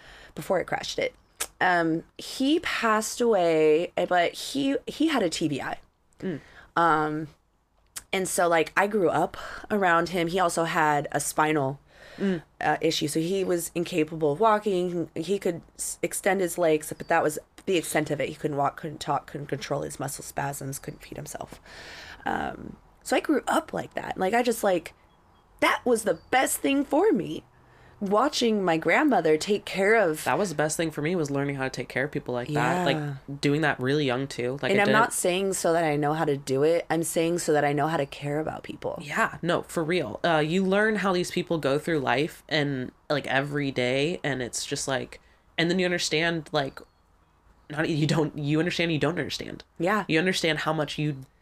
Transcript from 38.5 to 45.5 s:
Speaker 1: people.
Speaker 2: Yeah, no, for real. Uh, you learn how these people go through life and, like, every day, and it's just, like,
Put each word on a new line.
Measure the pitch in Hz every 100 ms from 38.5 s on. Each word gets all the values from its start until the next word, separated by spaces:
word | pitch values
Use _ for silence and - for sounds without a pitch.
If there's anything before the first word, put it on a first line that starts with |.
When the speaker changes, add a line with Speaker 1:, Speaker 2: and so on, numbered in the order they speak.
| -
Speaker 1:
people. | - - - -
Speaker 2:
Yeah, | 143 208 220 -
no, | 170 160
for | - 170
real. | 156 180 123 -
Uh, | 175 156 156
you | 180
learn | 190 196 220 214
how | 196
these | 180 180
people | 180 165 170
go | 139 147
through | 170 156
life | 123 123 165 - -
and, | 151 143 135 123 - -
like, | 143 143
every | 131 143 147 139
day, | 127 123 135 151 -
and | 147 127
it's | 117 - -
just, | 143 -
like, | 131 123 - _ _ _